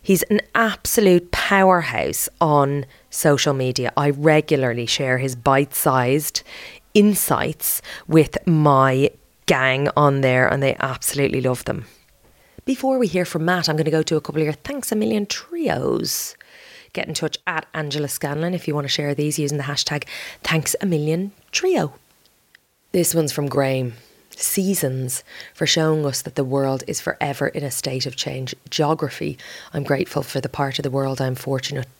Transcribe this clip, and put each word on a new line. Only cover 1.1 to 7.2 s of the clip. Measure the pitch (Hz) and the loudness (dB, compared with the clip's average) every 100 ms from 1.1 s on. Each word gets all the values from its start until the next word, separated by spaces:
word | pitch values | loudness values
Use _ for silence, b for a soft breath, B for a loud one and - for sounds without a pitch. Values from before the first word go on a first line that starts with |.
| 175 175 | 6 4
powerhouse | - - 196 190 180 156 117 67 - - _ | -6 2 4 6 4 2 -2 -2 -4 -6 _
on | 160 147 139 143 131 b b | 2 4 4 0 -6 b b
social | - 160 143 - | -2 2 4 2
media. | 135 127 127 123 - | 0 -2 -2 -2 0
I | 143 | 0
regularly | 139 151 151 151 147 127 117 117 | 2 4 4 4 2 2 0 -2
share | - 139 127 | -2 0 0
his | 135 123 | 0 0
bite-sized | 131 135 143 - - 131 123 143 151 - - B B B _ | 4 4 4 0 2 2 2 0 0 -8 -10 B B B _
insights | 214 208 196 | 4 6 4